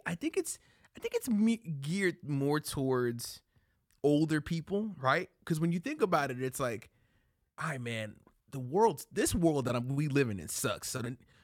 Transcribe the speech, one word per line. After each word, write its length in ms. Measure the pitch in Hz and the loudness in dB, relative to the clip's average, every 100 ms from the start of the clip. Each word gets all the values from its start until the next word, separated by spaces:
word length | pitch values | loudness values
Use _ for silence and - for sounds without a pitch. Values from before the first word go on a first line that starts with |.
I 100 | - | -6
think 220 | 170 320 381 | -4 -2 -2
it's, 220 | - - _ _ _ - | -4 -8 _ _ _ -10
I 40 | |
think 140 | 466 | -4
it's 140 | 466 269 | -2 0
me-, 280 | 208 226 226 165 139 | 2 4 2 -4 -6
geared 360 | 143 196 185 170 147 | -4 0 0 0 -2
more 340 | 139 143 151 | 0 2 0
towards 800 | - 143 131 127 120 120 - - _ _ _ _ _ _ | -2 -2 0 2 2 -2 -8 -14 _ _ _ _ _ _
older 380 | 143 147 156 156 | 4 4 4 0
people, 540 | - 165 - 202 220 160 | 0 -4 -2 -2 -4 0
right? 280 | 131 160 - _ | 2 2 -2 _
'Cause 160 | - 156 | -2 2
when 120 | 170 | 2
you 60 | 175 | 0
think 240 | 269 302 | -2 -2
about 280 | 202 160 139 | 2 2 0
it, 120 | 127 | -2
it's 180 | 131 - | -4 -2
like, 300 | 123 107 - _ _ _ _ _ _ - | -4 -4 -12 _ _ _ _ _ _ -8
"All 100 | 156 | -6
right, 120 | 135 | -4
man, 360 | 117 113 107 - - _ _ | -4 -6 -6 -12 -20 _ _
the 100 | 139 | -10
world's, 460 | 123 180 226 143 - | -2 4 4 2 -4
this 220 | 147 302 | -2 0
world 300 | 214 165 143 | 4 4 4
that 100 | 123 | 2
I'm, 140 | 120 123 | 0 0
we 200 | 139 151 | 0 2
living 300 | 139 123 95 | 4 2 0
in 100 | 78 | -6
sucks." 420 | - 120 92 - | -4 -2 -2 -6
So 100 | 131 | -6
then, 180 | 117 - _ _ | -6 -10 _ _